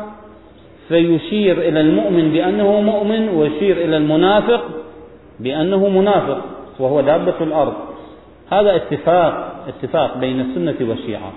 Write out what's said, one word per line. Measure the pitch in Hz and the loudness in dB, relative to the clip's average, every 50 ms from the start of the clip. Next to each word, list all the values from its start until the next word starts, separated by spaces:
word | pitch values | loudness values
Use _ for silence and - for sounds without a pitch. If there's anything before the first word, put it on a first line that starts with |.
| 214 214 - - - - - - - - - - - - - - - - | -10 -12 -16 -18 -20 -20 -20 -20 -20 -20 -20 -20 -20 -20 -20 -18 -6 0
فيشير | 160 170 170 170 165 151 - - 208 214 208 185 170 170 | 2 2 4 4 2 0 0 -2 -2 0 2 2 2 2
إلى | 165 170 151 156 | 0 0 2 2
المؤمن | 156 156 185 196 - 202 180 170 160 156 | 4 4 4 2 2 2 2 2 2 2
بأنه | 147 165 175 185 202 208 202 202 208 208 | 2 0 0 0 0 2 2 2 2 2
مؤمن، | 208 214 220 208 208 208 220 220 220 214 | 2 2 0 0 0 0 0 0 0 0
ويشير | 180 156 151 151 156 - 202 196 175 | 0 2 0 0 0 0 0 0 0
إلى | 170 170 160 160 | 0 0 0 0
المنافق | 156 151 151 156 160 180 190 208 214 208 226 240 240 - - - - - - - - - - - - - - - - | 0 2 2 2 2 4 4 4 2 2 2 0 0 -2 -6 -12 -12 -14 -16 -18 -20 -20 -20 -20 -20 -20 -20 -14 -10
بأنه | 110 131 139 156 156 185 196 190 196 202 | -8 -6 -2 -2 0 0 2 2 2 2
منافق، | 190 190 196 208 196 165 135 139 135 - - - - - - - - - | 2 2 2 4 2 2 0 0 -4 -6 -8 -10 -14 -16 -18 -16 -6 -4
وهو | 131 127 147 147 | -2 0 2 2
دابة | 131 147 160 175 180 180 175 - | 2 2 2 2 2 -2 -2 -2
الأرض. | 165 156 156 160 139 120 107 - - - - - - - - - - - - - - - | -2 -2 0 0 0 0 -2 -6 -10 -14 -16 -18 -18 -20 -20 -20 -20 -20 -20 -18 -8 -2
هذا | 175 202 208 202 185 | 0 2 4 4 2
اتفاق، | 160 - - 147 139 - 160 175 180 165 147 - - - - - - - 139 | 0 0 -4 -6 -2 0 2 4 4 4 2 0 -4 -8 -10 -12 -14 -14 -14
اتفاق | - - 139 120 - 160 131 117 - 127 | -12 -10 -8 -4 -2 0 0 -2 -2 -4
بين | 131 131 127 127 | -4 -4 -2 -2
السنة | 127 - - 180 175 156 127 - 123 113 | -4 -4 -4 -4 -4 -4 -2 -2 -4 -4
والشيعة | 113 127 - 113 104 - 92 95 95 | -4 -6 -6 -8 -8 -8 -10 -12 -14